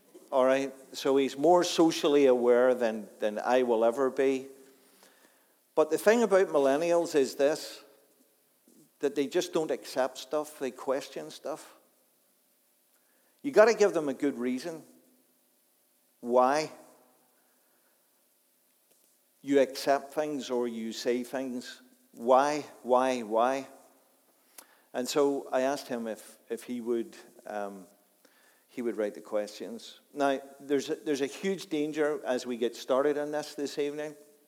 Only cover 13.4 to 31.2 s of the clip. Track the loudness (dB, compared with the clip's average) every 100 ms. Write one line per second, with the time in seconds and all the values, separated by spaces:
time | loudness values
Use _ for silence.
13.4 | 0 6 6 6 2 2 -2 -2 -2 -2
14.4 | -4 -4 -8 -14 -18 -20 _ _ _ _
15.4 | _ _ _ _ _ _ _ _ 2 4
16.4 | 6 2 -2 -10 -20 -20 _ _ _ _
17.4 | _ _ _ _ _ _ _ _ _ _
18.4 | _ _ _ _ _ _ _ _ _ _
19.4 | 2 4 4 0 0 0 -2 -6 -4 -6
20.4 | -4 -2 -2 -4 -8 -6 -2 -2 -2 -6
21.4 | -6 -8 -12 -18 _ _ _ -6 4 6
22.4 | 6 0 -6 -14 2 2 4 -2 -2 2
23.4 | 2 0 -6 -18 _ _ _ _ _ _
24.4 | _ -20 -20 _ _ -8 -4 0 2 0
25.4 | -2 -2 0 -2 -6 -8 -8 -10 -14 -20
26.4 | _ -10 -8 -8 -4 -4 -4 -12 -20 -20
27.4 | -12 -8 -8 -10 -18 _ _ _ _ _
28.4 | _ _ _ -8 -6 -4 -4 -6 -6 -6
29.4 | -6 -10 -14 -14 -16 -20 _ -2 -2 -2
30.4 | -6 -20 -2 -2 -2 -6 -4 -2